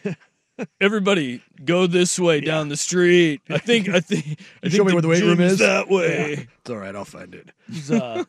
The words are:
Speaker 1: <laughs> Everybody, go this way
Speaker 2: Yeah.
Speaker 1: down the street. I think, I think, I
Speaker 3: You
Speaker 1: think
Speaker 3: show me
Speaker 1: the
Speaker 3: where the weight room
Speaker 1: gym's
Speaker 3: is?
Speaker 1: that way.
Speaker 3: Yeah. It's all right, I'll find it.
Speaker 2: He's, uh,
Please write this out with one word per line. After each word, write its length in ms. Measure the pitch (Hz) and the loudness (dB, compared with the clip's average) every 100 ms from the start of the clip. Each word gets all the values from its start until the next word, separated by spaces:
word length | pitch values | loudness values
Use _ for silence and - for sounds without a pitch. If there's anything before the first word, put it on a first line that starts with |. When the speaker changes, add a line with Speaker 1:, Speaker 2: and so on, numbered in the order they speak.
Speaker 1:
<laughs> 140 | 208 170 _ _ _ - - _ | -8 -10 _ _ _ -14 -14 _
Everybody, 600 | 196 214 190 196 135 120 - _ | -2 0 0 0 -2 -8 -14 _
go 240 | 143 175 185 | -2 0 2
this 320 | 180 180 - | 2 0 0
way 200 | 175 151 | 0 0
Speaker 2:
Yeah. 60 | 147 | 0
Speaker 1:
down 220 | 156 151 | -4 -4
the 80 | 143 | -6
street. 640 | - 180 175 175 165 143 - | -4 2 4 4 4 0 -4
I 80 | 151 | -6
think, 300 | - 233 196 | 0 0 2
I 140 | 175 | -2
think, 240 | - 180 147 | 0 -4 -4
I 40 | 151 - - | -12 -14 -10
Speaker 3:
You 60 | 139 | -2
Speaker 1:
think 40 | |
Speaker 3:
show 100 | 190 | 2
me 60 | 190 | 2
Speaker 1:
the 60 | 175 | 2
Speaker 3:
where 60 | |
the 60 | 160 | 2
weight 160 | 170 | 2
room 140 | 208 175 | 4 4
Speaker 1:
gym's 160 | 175 | 4
Speaker 3:
is? 60 | 190 | 4
Speaker 1:
that 280 | 208 196 - | 2 2 0
way. 440 | 190 165 156 151 | 0 2 -2 -4
Speaker 3:
Yeah. 100 | 147 120 _ | -6 -10 _
It's 100 | - | -12
all 60 | 113 | -10
right, 180 | 98 | -10
I'll 120 | 101 98 | -12 -14
find 280 | - - | -16 -20
it. 180 | - - _ - | -20 -20 _ -14
Speaker 2:
He's, 180 | 180 139 | -14 -4
uh, 360 | 226 120 117 | -4 -2 -8